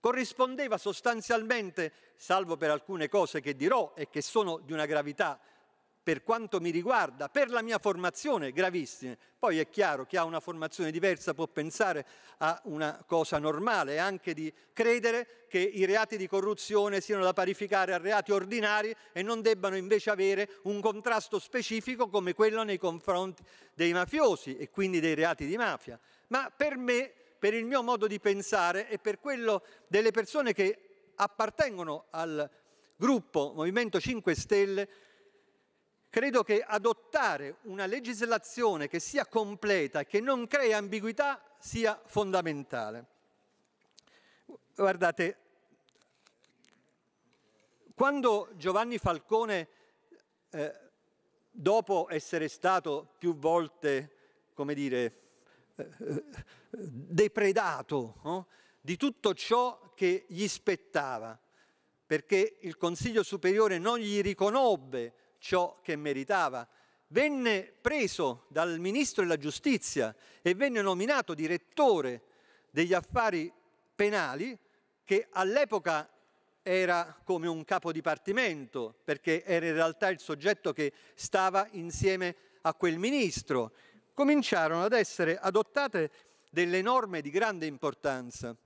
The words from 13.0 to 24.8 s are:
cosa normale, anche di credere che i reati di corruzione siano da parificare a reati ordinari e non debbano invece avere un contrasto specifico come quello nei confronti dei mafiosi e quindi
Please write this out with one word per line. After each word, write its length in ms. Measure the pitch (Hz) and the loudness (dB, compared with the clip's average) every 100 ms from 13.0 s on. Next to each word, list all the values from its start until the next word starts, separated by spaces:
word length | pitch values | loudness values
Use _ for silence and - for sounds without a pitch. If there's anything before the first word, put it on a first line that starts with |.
| - | -2
cosa 320 | 170 160 151 | 0 2 0
normale, 600 | 151 151 214 214 143 147 | -2 -2 0 0 0 0
anche 340 | 185 190 - | -2 -4 -8
di 180 | 156 156 - _ | -6 -8 -12 _
credere 720 | - 226 240 233 233 240 - _ | 0 2 2 2 -2 -4 -14 _
che 100 | 185 | 0
i 260 | 190 196 | 0 2
reati 320 | 185 208 220 220 | 2 2 0 -4
di 100 | 185 | -2
corruzione 760 | 196 196 208 - 208 202 196 | -2 0 -4 0 2 2 0
siano 220 | - 202 | -2 0
da 100 | 185 | 2
parificare 580 | 180 185 196 202 196 185 | 2 0 -2 0 0 2
a 60 | 180 | 0
reati 340 | 175 214 190 | 0 0 2
ordinari 640 | 202 185 233 208 208 214 226 - | 0 0 -2 2 2 0 -6 -12
e 100 | 175 | -6
non 200 | 196 226 | -4 2
debbano 340 | 220 214 196 190 | 2 2 0 -2
invece 320 | 185 214 214 | 0 0 2
avere 400 | 202 196 196 202 - | 0 2 0 -2 -6
un 180 | 190 208 | -6 -2
contrasto 580 | 214 208 226 220 - 202 | -2 -2 0 -2 0 -6
specifico 680 | - 254 214 226 214 247 233 | -4 -6 -4 -4 -6 -4 0
come 240 | 202 180 | 0 0
quello 300 | 175 220 220 | 2 2 2
nei 160 | 220 190 | -4 -2
confronti 640 | 185 165 - 180 190 180 - - - | -2 -4 -2 0 -2 -8 -20 -20 -20
dei 180 | - 170 | -2 2
mafiosi 640 | 175 180 302 277 170 - 131 | 2 0 2 4 2 -4 -10
e 140 | 143 | -10
quindi 300 | - | -2